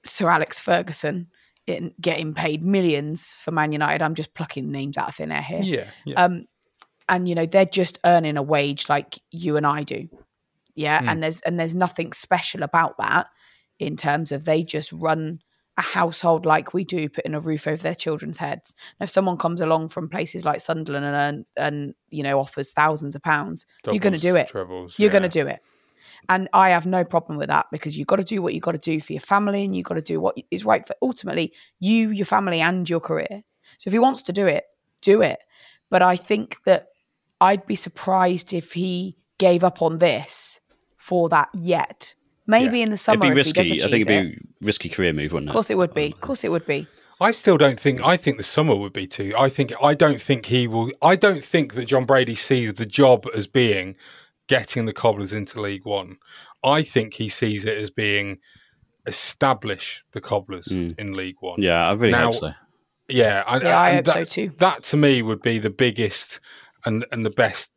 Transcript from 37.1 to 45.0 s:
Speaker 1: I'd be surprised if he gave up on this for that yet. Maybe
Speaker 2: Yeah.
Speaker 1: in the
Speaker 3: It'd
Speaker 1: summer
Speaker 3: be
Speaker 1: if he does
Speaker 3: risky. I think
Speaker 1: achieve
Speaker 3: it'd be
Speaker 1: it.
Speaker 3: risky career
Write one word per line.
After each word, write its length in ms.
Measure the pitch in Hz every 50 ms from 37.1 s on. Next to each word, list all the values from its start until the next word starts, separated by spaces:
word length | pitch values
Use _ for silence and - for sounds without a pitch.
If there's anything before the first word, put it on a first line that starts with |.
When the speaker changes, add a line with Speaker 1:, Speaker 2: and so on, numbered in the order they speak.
| _ _ _ _ _ _
Speaker 1:
I'd 240 | 180 190 202 190 190
be 120 | - -
surprised 760 | 180 - 180 _ - - 190 185 190 185 180 185 170 - -
if 220 | 190 170 160 - -
he 420 | 175 185 185 180 180 185 190 - _ _ _ _
gave 260 | _ 196 185 175 175 175
up 180 | 180 180 -
on 180 | 165 165 165 160
this 600 | 175 165 127 104 - - - - - - - _ _ _ _ _ _ _ _
for 320 | _ - - 180 180 170 160
that 180 | 151 147 - - -
yet. 600 | 185 165 180 175 160 - - - _ - - - _ _ _ _ _ _
Maybe 340 | 208 214 233 254 247 233 247
Speaker 2:
Yeah. 40 | 226
Speaker 1:
in 60 | 220
the 40 | 214
Speaker 3:
It'd 40 | 190
Speaker 1:
summer 340 | - - 220 220 190 - 131
Speaker 3:
be 60 | 143
Speaker 1:
if 60 | 131
he 60 | 151 156
does 40 |
Speaker 3:
risky. 40 | 180
I 20 | 180 165 160 - - -
think 40 | 131
Speaker 1:
achieve 160 | 113 107 -
Speaker 3:
it'd 220 | 104 101 95 82
be 20 | -
Speaker 1:
it. 140 | - - - _ _
Speaker 3:
risky 280 | - 104 104 - - 87
career 240 | - -